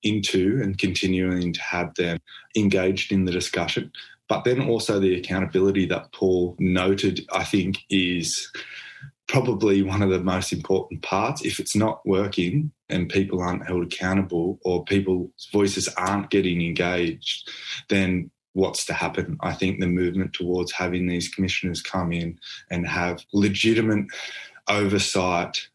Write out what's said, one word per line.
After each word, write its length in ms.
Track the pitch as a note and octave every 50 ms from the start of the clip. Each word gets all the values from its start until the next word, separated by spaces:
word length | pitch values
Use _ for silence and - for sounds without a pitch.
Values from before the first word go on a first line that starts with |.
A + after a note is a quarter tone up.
| -
into 580 | G#2+ G#2+ G#2+ G2+ - - F#2+ F#2 F#2+ A2 C3+ A#2
and 140 | G2 G2
continuing 760 | G2 - F#2+ F2 - - F#2+ F#2 F#2 F#2 F#2 F2+ F2+ F2+ F2 E2
to 80 | - -
have 320 | - F2 F2 F2 E2 -
them 240 | - F2+ E2+ E2+ D#2+ _ _ - - - _ _
engaged 560 | A2 G#2 G2+ F#2+ F#2+ F#2 F#2 G2 F#2+ - -
in 140 | G2+ G2 F#2+
the 80 | F#2 F2
discussion. 580 | F2+ F2 - - F#2 E2+ E2+ - - - - _ - - - - _ _ _
But 160 | A2 - -
then 240 | A#2+ B2 B2 C3+ C3
also 320 | A#2 A2 A2 - A2 G2+
the 140 | G2 F#2+ F#2
accountability 720 | F2+ F2 - F2+ F#2 F#2+ E2+ - F#2+ F#2 G2 G2 G2 F#2+
that 260 | D#2+ F2 E2 - - -
Paul 440 | - - F#2+ F#2 F2+ F2+ F2 F2 -
noted, 680 | F#2+ F#2 F2+ F2+ F2+ F#2+ G2 G2 - G2+ F2 - - - -
I 100 | F#2+ F#2
think, 360 | - - G2+ F2+ F#2 F#2 - - _
is 640 | - G2 F#2 F2+ F2+ F2 E2 D#2+ - - - - - - - - - - - - - - - C#3 _ _ _ -
probably 540 | - C3 A#2+ B2 A#2 G2 A2 G#2+ G2 G2 G2
one 200 | F#2+ F#2 G2 G#2
of 80 | G2
the 100 | F#2 F2+
most 320 | F2+ F#2+ F2+ F#2 F#2 - -
important 500 | - D#2+ - F#2+ F#2+ - - - D#2 -
parts. 420 | - - F#2+ G#2+ A#2+ D3+ - -
If 140 | - - -
it's 160 | - - -
not 320 | G#2+ G#2+ A2 - - -
working 640 | G2 G2 F#2 G2+ G2 G2+ - F2 F2 G2 C#3+ D#3 D3+ - _ _ _
and 200 | - F#2 F2+ D#2+
people 320 | - G2 G2 G2 - F2+
aren't 260 | F2+ F2 F2+ - -
held 160 | - F2+ F2+ E2+
accountable 760 | E2+ - - F#2 F#2 F#2+ G2 F#2+ F#2 F2+ F2 E2 F2+ G2 - _
or 200 | F#2 F2+ F2 -
people's 640 | - G2 G2+ G2 F#2+ F#2 F#2 F2+ - _ _ - - -
voices 360 | G#2 G2+ G2 F#2+ G2 F#2 - -
aren't 340 | - F#2 F#2+ G2+ G2+ G2 -
getting 320 | - G2+ F#2 F2+ F2 E2+ E2+
engaged, 880 | E2+ E2 D#2 F2+ F2 F2+ F2+ F2 E2+ E2 - - - - - - - - - - - - - - _
then 420 | G#2+ G2 F#2+ F2+ F#2 F2+ E2+ - _ _ _ _ _
what's 340 | F#2+ F#2+ F#2+ - - -
to 60 | - E2+
happen? 440 | D#2+ E2+ E2 E2 - F2 D#2+ D#2+ D2+
I 120 | - F2+ D#2+
think 280 | - - F#2+ G2 G2
the 80 | F#2+ F2+
movement 440 | F2 F2+ F2+ F2 E2+ F#2+ F#2 - -
towards 380 | - F2+ F2 F2+ F2+ F2+ F2
having 380 | - - F#2 F2+ F2 F2+ F2+ F2+
these 200 | F2 F2 E2+ -
commissioners 540 | - - G2 F2+ F#2 - - F2+ E2+ E2+ -
come 300 | - - F#2+ F2+ E2+ E2+
in 260 | E2+ E2+ E2+ E2+ - - - - - - _
and 160 | F2+ F2 F2
have 380 | E2 - F2+ F2 F2 F2 E2+ - _ -
legitimate 760 | G2+ G2+ G#2 G2 G2 - A2+ A2+ A2 A2+ A2 G#2+ G#2 G2+ - - - - - - - - - _ - _ -
oversight 880 | G#2 G#2 G#2 G2 G2 G2+ F#2+ - - G2 F2+ F#2 F2+ E2+ F2+ F#2 - - - - _